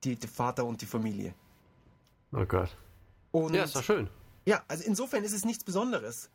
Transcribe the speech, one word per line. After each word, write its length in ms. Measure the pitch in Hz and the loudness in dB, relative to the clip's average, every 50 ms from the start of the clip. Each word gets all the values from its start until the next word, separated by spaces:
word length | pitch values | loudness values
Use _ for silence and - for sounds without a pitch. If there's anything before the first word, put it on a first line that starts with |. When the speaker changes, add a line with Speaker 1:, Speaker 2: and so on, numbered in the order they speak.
| - | -4
Speaker 1:
Die, 100 | 135 123 | -2 -2
der 120 | 117 - 110 | -2 -6 -6
Vater 340 | - - 127 123 123 - 123 | -2 -2 0 0 0 0 -2
und 160 | 120 117 110 | -2 -2 -6
die 60 | - | -6
Familie. 480 | 107 - 113 110 110 104 101 101 92 92 - - - - _ _ _ _ _ _ - - _ _ _ _ _ _ _ | -4 -2 -2 -2 -2 -2 -4 -6 -6 -8 -12 -18 -20 -20 _ _ _ _ _ _ -20 -20 _ _ _ _ _ _ _
Speaker 2:
Oh 140 | - - 95 | -4 -2 0
Gott. 280 | 95 - 92 92 92 - - - - - - - - - - _ _ | 2 2 2 0 0 -4 -10 -20 -20 -20 -20 -20 -20 -20 -20 _ _
Speaker 1:
Und 220 | - 165 160 156 160 | 0 2 2 4 4
Speaker 2:
Ja, 100 | 190 185 | 2 2
ist 100 | 156 139 | 2 0
doch 60 | 135 | 0
schön. 260 | 120 - 214 180 107 92 - - - - - - - | 2 2 2 2 2 -2 -6 -12 -20 -20 -20 0 2
Speaker 1:
ja, 160 | - 208 - - - | 4 4 4 2 -2
also 160 | 151 160 - | -8 -4 0
insofern 380 | 220 208 190 254 262 - 226 208 | 0 0 0 0 0 0 0 0
ist 80 | 208 | -2
es 120 | 208 202 196 | -2 -2 -2
nichts 200 | 226 233 - - | -2 -2 -4 -4
Besonderes, 640 | - 175 190 226 254 233 151 107 110 117 - - - | -2 0 0 2 0 0 -2 -4 -6 -8 -10 -12 -16